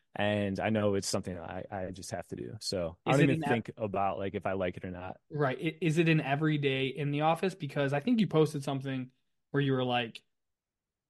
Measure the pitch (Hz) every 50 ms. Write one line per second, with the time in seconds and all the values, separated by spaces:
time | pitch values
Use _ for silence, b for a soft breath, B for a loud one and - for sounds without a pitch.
0 | _ _ - - 104 104 104 104 101 98 98 - 82 107 110 107 104 104 98 98
1 | 92 - - 104 95 95 90 87 85 - 90 92 - - 104 98 92 90 95 92
2 | 87 - - 87 85 - 92 - 60 60 - 113 - - - 92 87 82 87 -
3 | - 127 131 139 - 139 131 160 156 - 123 113 107 - - - 113 104 95 95
4 | 98 95 87 - 98 98 92 101 - 101 95 98 92 90 92 - - 92 90 87
5 | 90 92 - - _ - 160 147 147 131 127 - - 160 156 - 185 160 151 170
6 | 165 165 160 156 - 135 143 143 156 156 156 147 143 139 135 131 135 131 123 156
7 | 143 143 143 143 151 160 165 165 - 185 - - 156 139 - 147 143 139 139 143
8 | - 247 254 220 202 156 - 156 156 151 156 143 139 151 139 135 135 139 131 131
9 | 127 127 - _ _ _ _ _ _ _ - 143 143 135 131 127 127 127 123 123
10 | 120 113 - - - _ _ _ _ _ _ _ _ _ _ _ _ _ _ _
11 | _